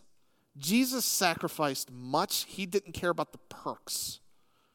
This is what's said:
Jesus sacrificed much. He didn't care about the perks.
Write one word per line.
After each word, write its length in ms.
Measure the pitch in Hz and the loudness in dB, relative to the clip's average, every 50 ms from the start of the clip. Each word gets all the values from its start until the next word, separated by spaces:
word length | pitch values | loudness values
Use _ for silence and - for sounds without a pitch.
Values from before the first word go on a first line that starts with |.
| - - _ _ _ _ _ _ _ _ - | -20 -20 _ _ _ _ _ _ _ _ -14
Jesus 480 | 143 139 156 214 240 262 254 262 247 - | -6 0 4 4 4 4 4 2 0 0
sacrificed 840 | - - - 196 175 165 160 - 165 - - 151 143 135 - - - | 2 2 4 4 4 2 2 -2 -4 -2 0 0 0 0 -2 -6 -8
much. 540 | 127 123 123 127 135 160 190 - - - - | -10 -12 -4 0 2 2 2 2 2 -2 -2
He 180 | - - 190 196 | -4 -6 -6 -4
didn't 280 | 180 180 196 - 170 165 | 0 0 -2 -2 -2 -6
care 160 | - 185 175 | -2 0 2
about 220 | 165 165 151 - | 2 2 0 -4
the 60 | - | -6
perks. 840 | - - - - - - 139 - - - - - - - - - - _ - _ _ _ _ _ _ _ _ | -20 -18 -16 -14 -8 -6 -6 -6 -6 -6 -6 -6 -4 -4 -6 -8 -12 _ -20 _ _ _ _ _ _ _ _